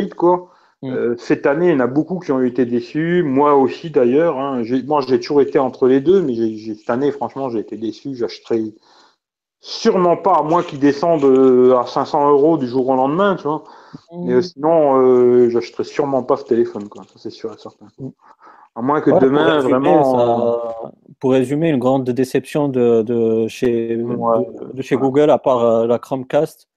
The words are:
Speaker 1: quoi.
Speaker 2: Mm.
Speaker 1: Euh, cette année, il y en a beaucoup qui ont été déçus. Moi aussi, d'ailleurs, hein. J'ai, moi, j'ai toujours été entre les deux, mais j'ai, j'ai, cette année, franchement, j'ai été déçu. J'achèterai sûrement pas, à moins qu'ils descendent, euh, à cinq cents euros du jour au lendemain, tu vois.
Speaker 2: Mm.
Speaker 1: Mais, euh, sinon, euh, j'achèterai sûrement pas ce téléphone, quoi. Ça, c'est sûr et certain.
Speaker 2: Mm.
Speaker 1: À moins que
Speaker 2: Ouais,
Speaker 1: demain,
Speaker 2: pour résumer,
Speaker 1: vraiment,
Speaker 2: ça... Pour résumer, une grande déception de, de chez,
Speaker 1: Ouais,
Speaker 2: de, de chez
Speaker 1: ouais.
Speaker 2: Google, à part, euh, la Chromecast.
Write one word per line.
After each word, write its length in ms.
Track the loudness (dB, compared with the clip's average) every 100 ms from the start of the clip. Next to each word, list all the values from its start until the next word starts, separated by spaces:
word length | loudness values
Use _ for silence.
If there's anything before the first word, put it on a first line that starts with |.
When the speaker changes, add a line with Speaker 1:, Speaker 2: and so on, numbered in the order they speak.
| 0 0
Speaker 1:
quoi. 340 | 0 0 -4 _ _ _
Speaker 2:
Mm. 80 | -8
Speaker 1:
Euh, 220 | -4 -4 -4
cette 280 | -4 -2 0
année, 220 | 0 2
il 60 |
y 20 | 2
en 40 |
a 60 | 0
beaucoup 320 | -2 -4 -6
qui 120 | -4
ont 100 | -2
été 240 | -2 0 -2
déçus. 560 | -2 -6 -6 -2 0
Moi 300 | 0 2 4 4
aussi, 340 | 2 -2 -4
d'ailleurs, 480 | 0 2 2 0 -2
hein. 240 | -4 -6
J'ai, 180 | -4 -6
moi, 200 | -2 -2 0
j'ai 120 | -2
toujours 220 | 0 0
été 180 | 2 0
entre 280 | -2 0 2
les 120 | 2
deux, 220 | 2 2
mais 120 | 2
j'ai, 220 | -2 -4 -6
j'ai, 180 | -12 -10
cette 140 | -6
année, 220 | -2 -2
franchement, 380 | -4 -8 -8 -6
j'ai 100 | -6
été 160 | -8 -8
déçu. 380 | -10 -10 -10 -8
J'achèterai 580 | -8 -8 -6 -4 -4 -10 _ _ _ _ _ _ _ _
sûrement 580 | -16 -4 0 2 2 2
pas, 180 | 2 2
à 80 |
moins 200 | 2 0
qu'ils 160 | -2 0
descendent, 440 | 0 2 0 2
euh, 540 | 4 6 6 6 6 4
à 80 | 0
cinq 200 | -4 -2
cents 240 | 0 2
euros 280 | 4 4 0
du 100 | -2
jour 200 | -2 0
au 60 | 0
lendemain, 400 | 0 0 0 -2
tu 80 |
vois. 200 | -4 -6 -10 -20 -20 -20 _
Speaker 2:
Mm. 140 | -10 -2
Speaker 1:
Mais, 60 |
euh, 80 | 0
sinon, 600 | -2 -2 0 2 2 4
euh, 480 | 4 4 4 4 4
j'achèterai 340 | 0 -4 -8
sûrement 400 | -8 -6 -4 -2
pas 140 | -2 -2
ce 80 | -2
téléphone, 440 | -2 -2 -6 -14
quoi. 140 | -18
Ça, 100 | -20 _
c'est 120 | -18
sûr 220 | -14 -16
et 40 | -16
certain. 260 | -20 _ -20 -18
Speaker 2:
Mm. 100 | -18 -18 _ _ -20 -20 _ -8
Speaker 1:
À 40 |
moins 180 | -2 0
que 100 | 2
Speaker 2:
Ouais, 100 | 4
Speaker 1:
demain, 240 | 4 2 2
Speaker 2:
pour 80 | 0
résumer, 140 | 0 0
Speaker 1:
vraiment, 380 | 2 2 2 2 0 0 0 -2 -6 -10
Speaker 2:
ça... 80 | -14 -18 _ -4
Pour 100 | 0
résumer, 380 | 2 0 0 0
une 100 | 0
grande 240 | 2 0 0
déception 580 | -2 0 -2 -2 -2 -2
de, 360 | 2 2 2
de 440 | 0 0 0 0 -2
chez, 480 | -2 -2 -2 -2 -4
Speaker 1:
Ouais, 440 | -4 -4 0 0 -2 -10
Speaker 2:
de, 140 | -14
de 80 | -12
chez 140 | -4 -2
Speaker 1:
ouais. 40 |
Speaker 2:
Google, 280 | 0 2 2
à 80 | 2
part, 260 | 2 2
euh, 240 | 2 2 0
la 100 | -2
Chromecast. 720 | -4 -10 -4 -2 -2 -6 _